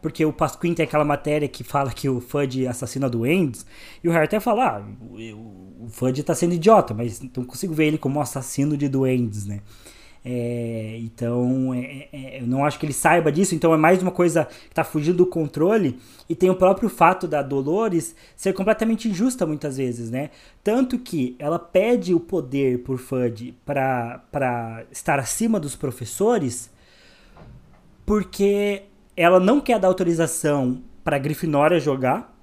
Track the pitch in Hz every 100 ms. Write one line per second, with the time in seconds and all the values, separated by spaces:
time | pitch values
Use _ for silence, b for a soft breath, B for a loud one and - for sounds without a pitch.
0 | 160 - 156 147 156 - 175 170 156 156
1 | 147 143 - 151 147 - - 143 139 113
2 | 139 127 120 143 139 127 127 117 123 -
3 | 135 120 117 180 156 113 - B B B
4 | 170 165 156 214 214 214 254 107 101 104
5 | 120 101 113 107 113 98 95 - 117 -
6 | 127 131 147 160 175 175 165 220 - 107
7 | 120 104 131 - 123 - 196 156 156 151
8 | 135 143 139 139 123 - 143 147 143 135
9 | 131 127 120 104 101 101 101 B B B
10 | B B 123 123 120 120 117 113 110 113
11 | 113 113 117 120 123 131 131 127 127 139
12 | 151 143 135 127 120 127 147 147 156 135
13 | 165 170 160 143 190 160 165 156 156 185
14 | 185 180 175 160 147 - - - 156 156
15 | 147 180 180 175 151 147 165 226 165 120
16 | B B B 165 185 185 185 190 220 -
17 | 170 185 175 147 139 139 135 185 226 170
18 | 156 - b b 196 190 190 208 220 226
19 | 226 175 247 254 165 151 151 131 131 120
20 | 117 123 147 b b b - 233 254 254
21 | - 165 127 123 147 170 - 185 214 240
22 | 180 170 170 185 135 139 135 123 123 131
23 | - 131 123 110 123 - - 139 131 127
24 | 117 123 _ 147 131 120 117 113 - -
25 | - 143 123 - 226 214 147 - 139 120
26 | 110 - 208 240 139 - - b b b
27 | b b b b - - - - _ -
28 | - 214 196 - 202 202 202 196 - _
29 | _ - 170 185 185 285 277 226 190 185
30 | 175 165 160 - 156 143 127 127 - -
31 | - 143 139 151 160 147 151 175 147 135
32 | 127 160 - _